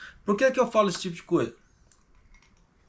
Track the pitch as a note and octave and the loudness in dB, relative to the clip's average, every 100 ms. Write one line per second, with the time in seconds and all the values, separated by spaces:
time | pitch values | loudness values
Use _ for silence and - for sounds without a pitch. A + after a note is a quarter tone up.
0 | - - - G#3 C4 B3+ A#3 G#3+ G3+ - | -20 -8 -2 2 2 2 2 2 2 0
1 | F#3 E3+ - E3 A#2 - _ _ _ _ | -8 -10 -2 -2 -2 -8 _ _ _ _
2 | _ _ _ - _ _ _ _ | _ _ _ -20 _ _ _ _